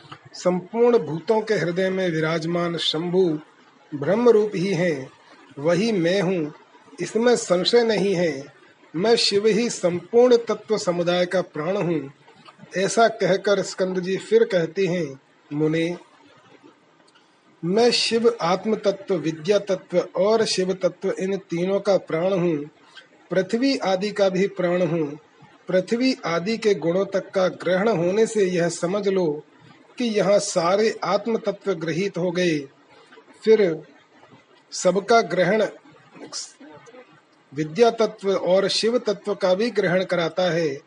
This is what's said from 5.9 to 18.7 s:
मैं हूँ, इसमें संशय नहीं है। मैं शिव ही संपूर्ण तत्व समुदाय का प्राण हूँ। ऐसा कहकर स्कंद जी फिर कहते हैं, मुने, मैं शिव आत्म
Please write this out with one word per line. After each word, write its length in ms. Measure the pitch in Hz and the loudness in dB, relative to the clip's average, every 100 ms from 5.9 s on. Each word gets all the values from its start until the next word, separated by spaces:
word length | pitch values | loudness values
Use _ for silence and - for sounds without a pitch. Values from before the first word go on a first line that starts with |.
मैं 300 | 208 165 196 | 0 0 0
हूँ, 320 | 180 185 147 - _ _ - - | 0 -2 -4 -8 _ _ -20 -12
इसमें 340 | 170 214 240 233 | -6 0 2 2
संशय 480 | - 180 180 240 | 2 0 2 2
नहीं 320 | 233 202 196 175 | 4 2 0 0
है। 300 | 175 135 143 - - _ _ 156 | 0 -4 -10 -20 -20 _ _ -2
मैं 200 | 214 233 | 2 2
शिव 320 | - 202 220 | 2 2 2
ही 220 | 202 233 | 2 0
संपूर्ण 680 | - 180 170 - 233 254 233 | -2 -2 -2 0 4 6 4
तत्व 400 | 233 208 - 208 | 2 -6 -2 -2
समुदाय 480 | - 175 175 180 180 | 0 0 0 0 2
का 160 | 185 | 0
प्राण 360 | - 151 156 202 | -2 -6 -4 -2
हूँ। 360 | 175 160 139 - - - - - - 180 | -2 -2 -6 -14 -20 -20 -20 -20 -10 -4
ऐसा 300 | 190 - 220 | 0 4 2
कहकर 540 | 220 180 190 208 196 | 4 0 2 2 0
स्कंद 380 | 185 - 185 185 | 0 -4 -2 -2
जी 180 | 180 190 | -4 -6
फिर 260 | - 226 | 2 2
कहते 440 | 226 180 160 175 190 | 4 2 0 0 -2
हैं, 320 | 180 147 135 _ _ _ | -2 -4 -8 _ _ _
मुने, 440 | 147 156 160 165 175 - _ _ _ - - - _ _ _ _ _ _ _ _ _ 165 | -2 0 0 -2 -6 -14 _ _ _ -20 -20 -20 _ _ _ _ _ _ _ _ _ -2
मैं 260 | 202 240 | 2 2
शिव 460 | 226 - 226 233 - | 2 0 0 0 0
आत्म 340 | 165 185 214 | 0 0 0